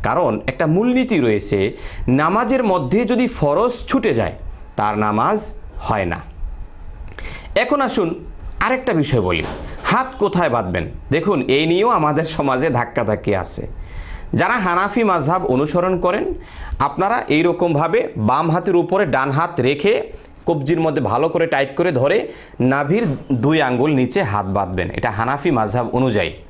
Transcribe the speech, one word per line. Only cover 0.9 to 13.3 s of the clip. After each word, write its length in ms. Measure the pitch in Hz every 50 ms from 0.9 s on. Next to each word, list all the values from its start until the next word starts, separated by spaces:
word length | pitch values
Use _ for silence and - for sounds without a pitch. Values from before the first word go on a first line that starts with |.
| 247 262 247 254 220 160
রয়েছে, 580 | 127 113 107 101 - - 104 98 95 110 - - - - - - -
নামাজের 560 | - 127 139 151 165 185 220 247 220 262 262 247
মধ্যে 420 | 214 185 175 143 123 156 214 247
যদি 220 | 202 254 247 254
ফরজ 440 | 247 - - 151 143 143 175 226 247 240 - -
ছুটে 260 | - - 262 226 214 135
যায়, 200 | 113 101 82 - - - - - - - - -
তার 220 | - 104 104 104
নামাজ 560 | 107 107 107 104 107 120 165 214 208 214 - - - - - -
হয় 280 | - - - 117 104 95
না। 140 | 87 85 80 - - - - - - - - - - - - - - - - - - - - - - - - - - -
এখন 260 | 202 - - 294 285
আসুন 440 | 269 240 - 240 190 165 175 - - - - - - - - -
আরেকটা 340 | 190 220 254 254 262 254 202
বিষয় 280 | 160 143 - 135 117
বলি, 220 | 95 90 87 82 78 76 - - - - - - -
হাত 300 | - 196 233 262 262 - -
কোথায় 300 | 403 - - - 175 147
বাঁধবেন? 400 | 120 117 98 92 87 92 80 - - - - -
দেখুন, 300 | 131 160 165 202 202 143
এই 240 | - - 127 143 156
নিয়েও 240 | 160 170 185 208 240
আমাদের 360 | 233 185 151 151 147 156 160
সমাজে 440 | 156 - - 151 139 127 127 139 160
ধাক্কাধাক্কি 680 | 123 123 120 - - 135 117 107 107 - - -